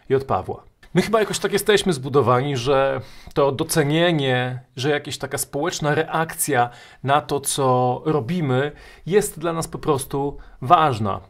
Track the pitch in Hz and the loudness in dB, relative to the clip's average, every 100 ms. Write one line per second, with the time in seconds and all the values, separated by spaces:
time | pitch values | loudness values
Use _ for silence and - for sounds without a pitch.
0 | - 135 135 98 92 - - _ - 165 | -2 -2 0 -4 -4 -10 -14 _ -4 -2
1 | 196 220 208 180 196 196 - 202 190 147 | 2 2 0 -2 -2 -2 2 2 2 -2
2 | 135 139 120 123 143 135 120 135 135 135 | 0 2 4 2 0 -2 0 2 2 -2
3 | - - - - 139 131 160 170 143 156 | -8 -16 -6 0 0 0 -2 0 2 2
4 | 175 165 135 127 123 127 - - 135 147 | 2 2 2 0 -2 -6 -12 -4 -2 -2
5 | 147 - - 139 - 143 160 - 151 151 | -4 -10 -6 -6 -6 -4 -4 -2 0 0
6 | 160 160 165 - - 131 120 - - - | 0 -2 -4 -4 0 2 0 -4 -20 -8
7 | 123 143 135 143 139 - 135 127 127 127 | 2 2 2 -4 -2 0 2 4 2 0
8 | 156 151 117 180 147 127 147 - - - | 0 -2 -2 -2 0 0 0 -6 -18 -16
9 | - 202 202 - 170 165 160 131 127 139 | 0 0 0 -2 -6 -4 -6 -6 -2 -2
10 | - 143 143 143 - - 127 170 151 117 | -2 -4 -4 -8 -16 -8 4 4 4 0
11 | 107 98 | -2 -4